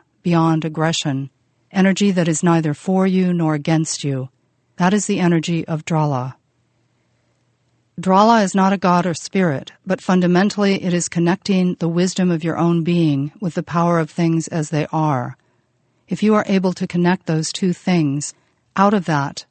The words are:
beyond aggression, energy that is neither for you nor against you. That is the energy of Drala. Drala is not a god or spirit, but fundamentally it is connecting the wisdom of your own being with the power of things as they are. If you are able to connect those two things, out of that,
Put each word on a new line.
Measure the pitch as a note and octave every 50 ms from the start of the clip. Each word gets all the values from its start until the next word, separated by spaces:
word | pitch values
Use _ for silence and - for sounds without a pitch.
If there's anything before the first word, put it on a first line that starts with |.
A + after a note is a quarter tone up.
| _ _ _ _ -
beyond | F3+ E3+ E3 D#3+ E3 D#3+ D#3+ D#3
aggression, | D#3+ D#3 E3 D#3 E3 E3 - - D#3 C3+ C3+ C#3 C3+ _ _ _ _ _ _ _ _ -
energy | G3 F#3+ G3 F#3+ - G#3 G3+ F#3
that | F3+ E3+ E3
is | D#3+ - -
neither | E3+ E3+ E3 D#3+ D#3 D3
for | - - - F#3 F#3+ F#3+
you | F#3+ F#3 F#3 F#3 F3+ F3+
nor | E3+ E3 D#3 D#3
against | D3 C#3+ E3+ D#3+ D#3 D#3+ - - - -
you. | C#3+ C3+ C3 C3 C3+ _ _ _ _ _ _ _ _ _
That | - F3 F#3 G3+
is | G#3 -
the | - G3+ G3
energy | F#3 F3 F3 D#3+ D3+ - E3+ D#3+ -
of | - E3 D#3 -
Drala. | - E3 D#3 D3+ D3 C#3 B2 B2 C3 - _ _ _ _ _ _ _ _ _ _ _ _ _ _ _ _ _ _ _ _ _ _ _ _ _ _ _ _ _ _ _ _ -
Drala | E3+ F#3 F#3 F#3+ G#3 A3+ A#3 A3+ G3+
is | F#3 -
not | G3 F#3+ F#3+ G3
a | F#3
god | - F3+ F3 F3 E3+
or | F#3 D#3+
spirit, | - - - - G3 F#3 E3+ C#3 C3 - - - _ -
but | F#3 F#3 -
fundamentally | - - F#3 F#3 F3+ F3 F3 F3 G3 G#3 - G#3 G3+ G3 G3 - -
it | F#3 E3+
is | F3 E3+ -
connecting | - E3+ E3+ E3+ F3+ - - - G3+ F#3 F#3 F3+ F3+ -
the | E3+ E3
wisdom | E3 F3 F3+ F#3 - - F#3 F3+
of | E3+ D#3 D#3+
your | E3 D#3
own | - E3 E3+ E3+ E3+ D#3+
being | F3 F3 F3 E3 D#3 C#3+ C3+ C#3 D3+ - -
with | G#3+ E3+ -
the | F3+ E3+
power | - D3+ E3+ E3+ F3 F3 E3
of | D#3+ D#3
things | - - E3+ E3 E3 E3 D#3 -
as | - E3 D3+ -
they | - D3 D#3 - -
are. | D#3+ D#3 D3+ C#3+ B2+ B2 B2+ C3 _ _ _ _ _ _ _ _ _ _ _ _ _ _ -
If | F#3+ - G3+
you | G#3+ G#3+
are | G#3+ -
able | - G3 F#3+ F3+ F#3 F3
to | - F#3+
connect | - - F3+ F3 F3 F#3 F#3 -
those | - D#3+ D#3 D#3+ - -
two | - G#3 F3+ F3
things, | - - F#3+ F#3 F3 D#3 C#3 C#3 D3 C#3+ - - _ _ _ _ _ _ _ -
out | - G3 G3+ G#3+
of | G3+ E3
that, | - D#3 C#3+ C#3 D3 F3 - - _